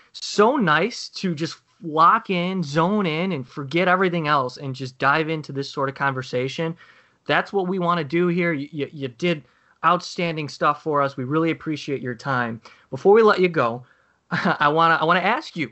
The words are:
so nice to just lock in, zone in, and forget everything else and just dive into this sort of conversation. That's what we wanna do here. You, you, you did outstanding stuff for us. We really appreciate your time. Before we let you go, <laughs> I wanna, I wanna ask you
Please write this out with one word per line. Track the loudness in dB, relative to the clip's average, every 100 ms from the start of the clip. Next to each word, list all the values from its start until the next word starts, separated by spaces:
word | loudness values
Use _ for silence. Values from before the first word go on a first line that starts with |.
| _
so | -14 -4 2 4 4
nice | 4 2 2 -4 -14
to | -6 -4
just | -4 -6 -8 _ _
lock | -4 4 4 4 0
in, | -2 -2 -4
zone | -2 0 2 2
in, | 0 -2 -4
and | -4 -8
forget | -12 -4 0 2
everything | 2 2 0 0
else | 0 0 -6
and | -10
just | -8 -10 -2
dive | 2 2 0
into | -4 -6
this | -8 -8
sort | -4 -4
of |
conversation. | -2 -4 -4 -4 -4 -4 -4 -6 -6 -16 _ _ _ -2
That's | 0 0
what | -2 -2
we | 0
wanna | 0 0
do | 0 0 2
here. | 2 0
You, | -2 -6
you, | -8 -8
you | -8 -12
did | -4 -2 -2 -6 _ _ _
outstanding | 0 0 -2 -6 -4 -4 -8
stuff | -2 0 0
for | 0 0
us. | 0 -2
We |
really | -4 0 0
appreciate | -2 -4 -6 -6 -6
your | -6
time. | -8 -2 -2 -2 -6 -14 -20 _
Before | 0 6
we | 8
let | 8 4
you | 2
go, | 2 -2 -2 -12 _ _
<laughs> | _ -8
I | -2 0 2 2
wanna, | 4 4
I | 4
wanna | 2 2
ask | 2 -2 -4
you | -8 -8